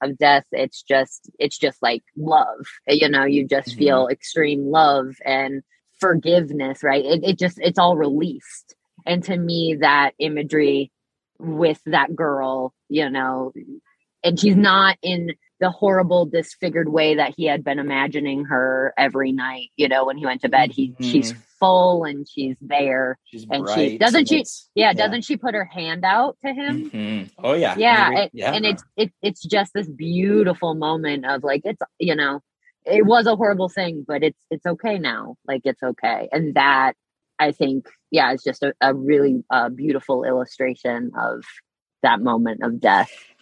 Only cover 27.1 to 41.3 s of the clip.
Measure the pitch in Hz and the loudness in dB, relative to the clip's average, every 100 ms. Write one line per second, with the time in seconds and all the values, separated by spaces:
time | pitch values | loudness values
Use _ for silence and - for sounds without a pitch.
27.1 | 107 98 _ 120 160 175 190 233 220 185 | -6 -10 _ -2 0 0 2 4 4 4
28.1 | 190 196 - 104 208 214 202 - - 214 | 2 -2 -4 -4 -2 -2 -4 -6 -6 -6
29.1 | _ 202 - 160 202 196 202 170 139 165 | _ -8 -8 -4 -2 -2 -4 -8 -8 -4
30.1 | 175 196 208 185 175 170 156 156 160 151 | -2 2 4 4 0 -4 -2 -2 -2 -4
31.1 | 143 127 139 139 143 196 220 - - 175 | -4 -4 -4 -2 -2 -4 -8 -10 -6 -2
32.1 | 151 143 143 _ _ _ _ - 208 208 | 0 -2 -4 _ _ _ _ 0 4 6
33.1 | 233 226 214 220 190 185 196 180 160 139 | 4 4 2 0 0 -2 -4 -6 -6 -6
34.1 | 143 151 - - 160 180 170 226 202 143 | -2 -2 -2 -10 -8 -6 -6 -4 -4 -4
35.1 | 110 110 123 - 135 135 127 127 123 117 | -6 -10 -14 -8 -6 -4 -4 -6 -4 -4
36.1 | 113 - 151 160 139 139 135 131 - _ | -4 -4 -4 -2 2 4 4 2 -2 _
37.1 | _ _ - 151 - 139 135 - _ - | _ _ -2 -2 0 -2 -2 -8 _ -4
38.1 | 156 127 131 135 127 139 - 135 135 135 | 0 0 0 -4 -4 -4 0 0 0 2
39.1 | 147 143 127 - 127 120 127 151 135 - | 4 4 0 0 -2 -2 -4 -2 -2 -2
40.1 | 127 123 127 127 - 131 123 123 120 120 | -2 0 -2 -4 -4 -6 -4 -4 -4 -6
41.1 | 117 117 | -6 -6